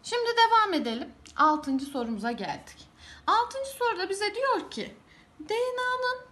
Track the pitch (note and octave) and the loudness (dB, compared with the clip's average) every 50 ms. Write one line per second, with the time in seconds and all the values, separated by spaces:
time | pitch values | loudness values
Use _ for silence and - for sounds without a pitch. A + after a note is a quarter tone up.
0 | - - A4+ A#4+ A#4+ A#4 A#4 A#4 A4+ A4+ A4+ A4+ G#4+ G4+ F4+ D4+ A3+ A#3 A3+ A#3 | -6 -2 -2 0 0 2 6 6 6 8 8 6 4 4 2 -2 -2 -2 -4 -6
1 | D#4+ - - - - - - - C#4+ D#4 D4+ D4+ D4+ C#4 C4+ C4+ C4+ - - C4+ | -8 -10 -14 -20 -20 -18 0 4 4 4 4 2 0 -2 -2 -2 -4 -4 -6 -6
2 | A#3+ A3+ A3+ G3+ G3 A#3 A#3+ G3 G3 E3 C#3 - - - - - - - _ - | -4 -4 -4 -4 -4 -4 -4 -4 -6 -6 -8 -10 -12 -18 -20 -20 -20 -20 _ -20
3 | - - - - - - F#4+ A4 A#4+ A#4 B4+ C5+ C5+ C5+ - - B4 A#4+ A4+ F4 | -20 -20 -20 -6 0 2 2 2 2 0 -4 -8 -8 -8 -6 -2 -2 -2 0 -2
4 | F#4 F#4+ F#4+ G4 G#4+ G#4 G#4 A4+ C5+ C5 B4 F4+ - - - A#3 F#3+ - - - | -2 -4 -2 -2 -2 -2 -2 0 0 2 0 0 -2 -6 -8 -10 -10 -10 -12 -18
5 | - _ - - - _ _ _ D4+ - G#4 A#4 B4 B4+ B4 B4 B4+ B4+ B4+ B4+ | -20 _ -20 -20 -20 _ _ _ -6 -4 -2 0 0 -2 -2 -2 0 0 0 0
6 | B4+ B4 B4+ B4+ B4+ - | 0 -2 -2 -4 -8 -18